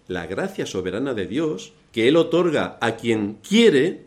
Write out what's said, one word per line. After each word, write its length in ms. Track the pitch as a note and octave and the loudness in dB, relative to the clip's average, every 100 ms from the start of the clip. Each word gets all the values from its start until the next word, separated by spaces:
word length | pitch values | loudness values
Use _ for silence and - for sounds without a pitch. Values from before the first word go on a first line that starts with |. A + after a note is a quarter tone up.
| - | -10
la 200 | F2+ E2 | -10 -8
gracia 400 | G2+ F#3+ G3+ C#3+ | -8 -8 -8 -8
soberana 480 | G2 F2+ F#2+ C#3 A2+ | -6 -6 -6 -6 -6
de 100 | F2 | -6
Dios, 480 | A#2 E3 F3 - _ _ | -4 -4 -6 -12 _ _
que 160 | - A2+ | 0 2
Él 100 | D#3+ | 4
otorga 600 | E3 E3 F3 C#3+ F2 - | 2 2 0 0 -4 -4
a 160 | A#2 A2+ | -4 -2
quien 380 | A#2 A2+ G2+ G#2 | -2 0 -2 -8
quiere, 680 | - G#3+ A3+ D3 D#3 - | 0 4 6 6 2 -2